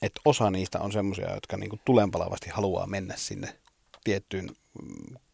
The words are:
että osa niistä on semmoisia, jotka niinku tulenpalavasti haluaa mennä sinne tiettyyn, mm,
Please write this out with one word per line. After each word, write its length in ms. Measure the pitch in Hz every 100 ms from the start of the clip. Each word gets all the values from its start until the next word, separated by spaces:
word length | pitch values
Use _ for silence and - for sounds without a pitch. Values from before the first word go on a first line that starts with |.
että 180 | 104 -
osa 260 | 151 135 104
niistä 300 | 95 92 87
on 120 | 101
semmoisia, 420 | 104 98 95 92
jotka 220 | 98 - 98
niinku 220 | 101 107
tulenpalavasti 680 | - 120 101 87 90 95 -
haluaa 360 | 110 101 90 92
mennä 280 | 98 95 -
sinne 320 | - 101 - - _ _ _ -
tiettyyn, 440 | - 98 - 95 90 - _ -
mm, 340 | - 50 50 - _